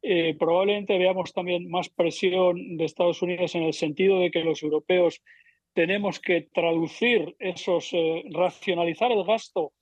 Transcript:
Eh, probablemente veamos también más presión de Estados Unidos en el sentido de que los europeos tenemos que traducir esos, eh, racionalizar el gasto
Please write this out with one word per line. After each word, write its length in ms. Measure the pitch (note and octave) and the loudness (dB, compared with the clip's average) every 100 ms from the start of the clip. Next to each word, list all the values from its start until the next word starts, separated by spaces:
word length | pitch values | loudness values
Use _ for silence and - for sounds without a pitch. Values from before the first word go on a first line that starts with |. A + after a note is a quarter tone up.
Eh, 340 | - F3+ E3 D3+ | 0 0 0 0
probablemente 600 | E3 E3+ G3 G#3 G3 G3 | 2 2 2 0 0 2
veamos 340 | F#3 F#3 F3+ | 2 0 -4
también 400 | - F3+ F3+ F3 | -6 -4 -4 -2
más 160 | F3 F3 | -6 -6
presión 880 | - E3+ - F#3+ F#3 F3+ F3 F#3 E3 | -2 -2 2 0 4 2 2 -6 -4
de 80 | |
Estados 380 | D#3+ - F3 D#3+ | -4 0 0 0
Unidos 340 | F3+ F3 F3+ F3 | -4 -2 -2 0
en 80 | |
el 100 | D#3+ | -2
sentido 460 | D3+ D#3+ D3 F#3+ F#3+ | -2 -4 2 2 4
de 120 | F3 | 2
que 120 | E3+ | 0
los 180 | E3 D3+ | -2 -2
europeos 600 | D3+ D3+ - F#3 F3 - _ - _ _ _ | -2 -2 2 2 2 0 _ -20 _ _ _
tenemos 460 | - E3 G3+ G3+ - | -2 0 0 -2 -6
que 220 | - E3+ | -2 -2
traducir 960 | - - E3+ E3 D#3+ - A#3 A#3 - - | 0 -2 0 0 -2 0 2 2 0 -6
esos, 540 | F#3+ F3 - F3 - | -8 -6 -2 -2 0
eh, 320 | F3 E3 E3 - | 0 0 -2 -6
racionalizar 840 | D#3 F3+ - - F3 E3+ E3+ A#3+ | -2 -2 -2 -4 0 0 0 2
el 100 | A3 | 2
gasto 480 | F3 A3 - - D3+ _ | 0 -2 -2 -6 -6 _